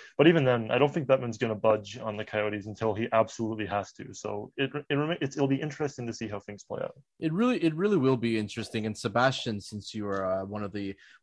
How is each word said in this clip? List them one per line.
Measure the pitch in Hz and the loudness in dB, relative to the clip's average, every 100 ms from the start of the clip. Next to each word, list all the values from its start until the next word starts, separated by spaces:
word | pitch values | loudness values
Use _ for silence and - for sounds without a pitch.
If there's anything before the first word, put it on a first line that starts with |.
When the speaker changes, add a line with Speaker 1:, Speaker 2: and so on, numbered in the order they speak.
| - - | -6 6
Speaker 1:
But | 147 | 8
even | 165 | 8
then, | 127 123 110 | 6 4 2
I | 120 | 4
don't | 143 | 4
think | 143 127 | 2 2
Bettman's | 135 123 107 | 2 2 -2
gonna | 117 | -2
budge | 107 110 107 101 127 | 2 4 4 2 -10
on | 110 104 | -8 -6
the | |
Coyotes | 107 110 104 104 101 | -4 -2 -2 -2 -8
until | 104 113 | -4 -2
he | 104 113 | 0 2
absolutely | 113 110 - 113 110 104 | 4 2 0 -4 -4 -2
has | 101 98 | -2 -4
to. | - - | -10 -14
So | 104 107 104 107 - | -10 -8 -8 -8 -4
it, | 135 147 - | -4 -4 -2
it | |
rema-, | 143 151 175 | 0 0 -2
it's, | 139 147 | -4 0
it'll | 139 | 2
be | 135 | 2
interesting | 156 139 147 - 120 | -2 -4 -4 -4 -8
to | |
see | 110 110 | -6 -6
how | 104 | -8
things | - 104 | -10 -14
play | - 110 | -10 -8
out. | - - _ - | -8 -10 _ -6
Speaker 2:
It | 160 | -4
really, | 165 240 226 | 0 2 2
it | 165 | 0
really | 156 202 196 | 2 2 4
will | 131 131 | 4 2
be | 117 113 | 2 0
interesting. | 104 - 110 113 | -2 -6 -6 -4
And | 110 107 | -4 -4
Sebastian, | 117 104 127 135 - 107 | -2 2 2 2 -4 -6
since | - 107 95 | -8 -12 -10
you | 110 104 | -8 -4
are, | 98 95 95 | -2 -2 -2
uh, | |
one | 95 104 | -4 -6
of | 101 | -6
the, | 104 98 98 - - | -6 -8 -10 -16 -14